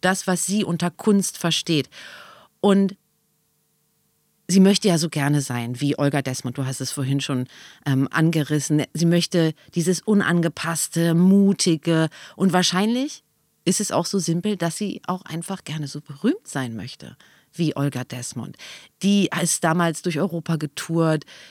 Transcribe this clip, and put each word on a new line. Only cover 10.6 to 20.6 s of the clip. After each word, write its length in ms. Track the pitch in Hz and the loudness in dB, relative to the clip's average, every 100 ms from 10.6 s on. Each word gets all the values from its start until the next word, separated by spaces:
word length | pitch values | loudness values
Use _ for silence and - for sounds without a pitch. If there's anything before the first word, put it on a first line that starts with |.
| 165 165 - 165 170 | -6 -4 -4 0 2
mutige 960 | 170 185 196 196 202 - 160 - 160 160 - - - | 4 6 6 4 2 2 0 2 2 0 -4 -18 -2
und 160 | 190 | 2
wahrscheinlich 720 | 180 180 180 214 247 285 - _ _ _ _ | 2 2 2 0 0 -4 -8 _ _ _ _
ist 160 | - 190 | -2 -2
es 120 | 208 | -2
auch 120 | - | -2
so 140 | 170 196 | -2 -2
simpel, 400 | 170 165 208 202 | 0 -2 -2 -2
dass 180 | 170 - | -4 -4
sie 240 | 208 - - | -8 -8 -8
auch 160 | 185 | -8
einfach 420 | - 160 170 190 | -8 -10 -8 -10
gerne 240 | - 156 143 | -8 -8 -8
so 140 | 147 | -10
berühmt 440 | - 139 214 392 - | -14 -4 -2 -2 -6
sein 300 | 139 123 113 | -8 -6 -8
möchte 400 | - - - - _ _ _ | -12 -14 -18 -20 _ _ _
wie 200 | - 160 - | -4 -2 0
Olga 260 | 143 123 | -2 -2
Desmond. 540 | 127 123 120 123 110 - - - - _ | -8 -10 -10 -10 -12 -16 -20 -20 -20 _
Die 280 | 196 202 185 175 | 2 2 2 0
ist 220 | 175 - | -2 0
damals 380 | 165 170 170 160 | 0 2 0 0
durch 160 | 180 156 | -4 -2
Europa 380 | 175 170 - | -2 -4 -4
getourt, 680 | 160 | -4